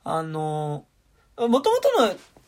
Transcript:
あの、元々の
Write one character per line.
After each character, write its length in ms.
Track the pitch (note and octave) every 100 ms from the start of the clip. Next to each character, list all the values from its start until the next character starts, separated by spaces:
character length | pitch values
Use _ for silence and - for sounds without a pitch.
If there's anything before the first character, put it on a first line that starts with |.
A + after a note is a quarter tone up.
あ 200 | D#3+ D#3+
の、 640 | D#3+ D#3 D#3 D3+ D3+ D3 - _ _ _ _ -
元 320 | A#3+ B3+ G#4+
々 380 | B4 C#5 A#4+ A3
の 60 | - - _